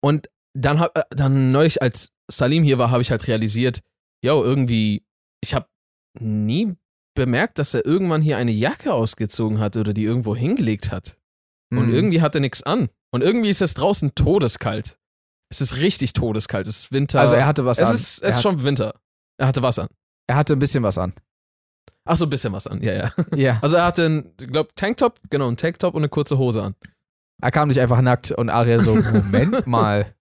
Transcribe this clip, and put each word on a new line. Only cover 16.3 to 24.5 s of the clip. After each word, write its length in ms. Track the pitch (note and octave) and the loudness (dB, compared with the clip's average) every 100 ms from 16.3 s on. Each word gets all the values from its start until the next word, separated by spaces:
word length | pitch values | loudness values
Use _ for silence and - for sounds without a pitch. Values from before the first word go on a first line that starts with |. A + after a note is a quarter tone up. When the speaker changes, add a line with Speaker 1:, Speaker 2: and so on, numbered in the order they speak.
| G#2+ - - G2 | -4 -4 -6 -6
Speaker 1:
Es 120 | A2 | -8
ist 80 | - | -4
Winter. 280 | C3+ C#3 - | -4 0 4
Speaker 2:
Also 140 | C#3+ | 4
er 120 | B2+ C3+ | 4 4
hatte 180 | D3+ | 2
was 140 | B2+ A#2+ | 0 2
Speaker 1:
Es 100 | E3 | 2
Speaker 2:
an. 60 | |
Speaker 1:
ist, 80 | A#2 | 2
es 160 | - - | -2 -4
Speaker 2:
Er 80 | G3 | 0
Speaker 1:
ist 60 | A#2+ | 2
Speaker 2:
hat 60 | |
Speaker 1:
schon 200 | D#3 F3 | 2 0
Winter. 320 | C3 C#3 G#2+ - _ _ _ _ | -2 -2 -4 -6 _ _ _ _
Er 80 | C3+ | 0
hatte 140 | C3 | 2
was 160 | B2+ A#2 | 0 -2
an. 100 | - _ _ _ - | -6 _ _ _ -4
Speaker 2:
Er 80 | B2+ | 0
hatte 180 | D3+ | 2
ein 40 | C#3+ | 2
bisschen 240 | C3+ C3+ | 2 0
was 140 | A2 F#2+ | 0 -2
an. 140 | F2+ - _ _ _ _ _ _ _ _ | -4 -8 _ _ _ _ _ _ _ _
Speaker 1:
Ach 120 | - D#3+ | -2 0
so, 100 | D#3+ | 0
ein 40 | |
bisschen 220 | C3+ A#2 | -2 -4
was 140 | G2 - | -6 -8
an. 160 | G2 | -6
Ja, 100 | G#2+ | -4
ja. 180 | F#2+ A#2 - | -2 -4 -4
<laughs> 140 | E3+ D3 | -4 0
Speaker 2:
Ja. 220 | C3+ A#2 | 2 2
Speaker 1:
Also 140 | C#3+ E3+ | 2 2
er 80 | |
hatte 200 | F3 E3+ E3 | 2 2 0
einen, 260 | D#3 - _ | 0 -4 _
ich 80 | |
glaub, 260 | B2+ | -6